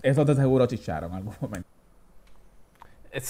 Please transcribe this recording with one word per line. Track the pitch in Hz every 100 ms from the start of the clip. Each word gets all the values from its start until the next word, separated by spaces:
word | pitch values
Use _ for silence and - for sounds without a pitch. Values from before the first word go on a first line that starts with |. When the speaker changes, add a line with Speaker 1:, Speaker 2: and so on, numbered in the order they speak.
Speaker 1:
esos | - 143 143
de |
seguro | 139 135 131 120
chicharon | 117 - 78 82
en | 92
algún | 101 -
momento. | 120 98 90 _ _ _ - - - - - - - _ - - -
Speaker 2:
Eso | 135 -